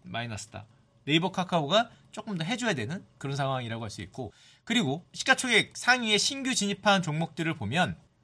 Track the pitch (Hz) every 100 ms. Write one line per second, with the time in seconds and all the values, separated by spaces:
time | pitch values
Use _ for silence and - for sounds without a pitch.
0 | 92 113 120 107 - 101 - _ _ _
1 | - 160 180 190 180 175 143 202 240 -
2 | _ - - 185 160 233 240 147 110 180
3 | - - 139 139 135 131 117 113 113 -
4 | 139 - 107 - - _ - 233 147 151
5 | - - - 262 254 214 - - - 254
6 | 220 208 - 269 262 240 202 202 214 196
7 | 175 151 165 - 165 156 101 156 165 -
8 | _ _